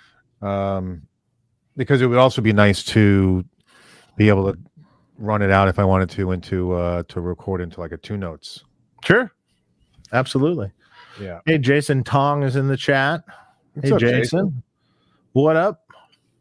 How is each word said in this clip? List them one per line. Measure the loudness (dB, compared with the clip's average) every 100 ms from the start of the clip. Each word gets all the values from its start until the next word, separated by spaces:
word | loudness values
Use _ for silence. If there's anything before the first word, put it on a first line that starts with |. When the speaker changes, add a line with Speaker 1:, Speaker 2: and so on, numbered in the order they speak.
| _ _ _ _
Speaker 1:
Yeah. | -6 -4 -2 -4
Speaker 2:
Um, | -6 -12 -18 _ _ _ _ _ _ -8
because | 0 2
it | 2
would | 4
also | 4 4
be | 2
nice | 4 4 2
to | 0 2 4 4 4 0 -4 _ _ _ _ -20 _ 2
be | 4
able | 4 0
to | -4 -12 _ _ _ _ -12
run | -6 -2
it | 2
out | 4 4
if | 2
I |
wanted | 2 2 0
to | -4 -6
into, | -6 -6 -6 -4
uh, | -4 -4 -6 -8
to | -10
record | -8 -8 -8 -8
into, | -8 -12
like, | -14
a | -14
two | -12 -10
notes. | -10 -14 -20 -20 _ _ _ _
Speaker 1:
Sure. | 0 0 0 -10 _ _ _ _ _ _ _
Absolutely. | -4 -2 -2 -2 -2 -8 -12 _ _ -20 -18
Speaker 2:
Yeah. | -16 -8 -2
Speaker 1:
Hey, | 0
Jason | 2 0 0 -2
Tong | 0 0 0 0
is | -2
in | -2 -2
the | -2
chat. | 0 0 0 -4 -8 -20 _ _ _
Speaker 2:
What's | -6 -2
Speaker 1:
Hey, |
Speaker 2:
up, | 2
Speaker 1:
Jason. | 2 0
Speaker 2:
Jason? | 0 -2 -2 -6 -12 _ _ _ _ _ _
Speaker 1:
What | 0 2 2
up? | 0 -4 _ _ _ _ _ _